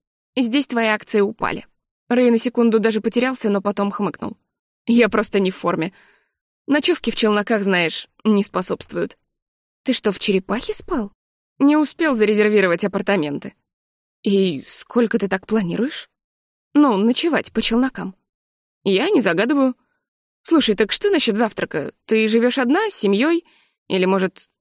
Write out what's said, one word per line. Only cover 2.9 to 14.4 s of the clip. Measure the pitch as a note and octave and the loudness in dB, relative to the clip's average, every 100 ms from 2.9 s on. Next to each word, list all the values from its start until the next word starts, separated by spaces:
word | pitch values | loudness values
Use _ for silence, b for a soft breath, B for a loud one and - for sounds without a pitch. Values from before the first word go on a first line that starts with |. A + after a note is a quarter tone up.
| G#3+ | 0
потерялся, | A3 A#3+ B3+ B3+ G#3+ | -2 0 -2 -2 -2
но | G3+ | -2
потом | G3+ G3+ G3+ | -2 -4 -4
хмыкнул. | G3 G3 - - - _ _ _ _ - | -4 -6 -6 -12 -14 _ _ _ _ 0
«Я | A#3+ A3 | 4 4
просто | B3 - G3+ | 2 0 0
не | F#3 | 0
в | - | -2
форме. | F3 E3+ D#3+ b b b b b _ _ - | -4 -2 -4 b b b b b _ _ -2
Ночевки | D4 - E4+ A#3 | 0 0 -2 -2
в | - | -2
челноках, | G#3+ G#3 G3+ A3 | 0 0 0 -2
знаешь, | G3 F3+ E3 - - _ | 0 0 0 -4 -12 _
не | A3 G3+ | 0 0
способствуют». | G3+ F3+ F#3 - - F3 E3+ - _ _ _ _ _ _ | 0 -4 -4 -6 -8 -8 -8 -10 _ _ _ _ _ _
«Ты | - | -4
что, | A#3+ G#3+ | -2 -2
в | G3 | -2
черепахе | - F#3+ - A3+ - G#4+ | -2 -2 -2 -6 -6 -8
спал?» | - D#4 G3+ _ _ _ _ - | -6 -6 -6 _ _ _ _ 0
«Не | C#4 D4+ | 2 4
успел | D4 - D#4+ | 2 -2 0
зарезервировать | A#3 G#3 G#3+ G#3+ G#3 F#3 E3+ G3+ | 2 2 2 2 4 2 0 -2
апартаменты». | G3 G3+ G3 D3 C#3+ - - _ _ _ _ _ _ | -4 -2 -2 -2 -6 -12 -20 _ _ _ _ _ _
«И | G#3 G3 | 0 2